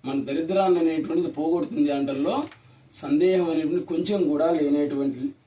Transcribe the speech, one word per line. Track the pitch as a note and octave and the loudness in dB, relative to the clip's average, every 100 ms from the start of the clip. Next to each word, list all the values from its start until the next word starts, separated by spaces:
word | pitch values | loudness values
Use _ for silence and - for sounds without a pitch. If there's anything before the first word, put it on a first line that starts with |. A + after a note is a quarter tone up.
| C3+ | -4
మన | C#3 | -4
దరిద్రాన్ని | B2 D3+ D#3+ F#3+ F#3+ F3 | -4 -4 0 2 4 4
అనేటువంటిది | D#3+ D#3+ - E3 E3 | 2 0 -2 -2 -2
పోగొడుతుంది | D3 D#3 F3 G3 - C#3+ | -2 0 0 -2 0 0
అనటంలో | C#3 C#3 C3+ D#3 B3+ D#4 - - - _ - | 0 -2 -2 -2 -2 -4 -12 -20 -20 _ -14
సందేహం | C4+ D3 F3+ F#3 E3+ | -2 2 4 4 2
అనేటువంటి | D#3+ D#3 F3 - | 0 0 -2 -2
కొంచెం | E3 F3+ G3+ D#3 | -4 0 0 0
కూడా | D3 E3 | 2 2
లేనేటువంటి | E3 C#3+ D3 C#3+ C#3 C#3 B2 C#3 - | 2 2 2 0 0 -2 -2 -8 -8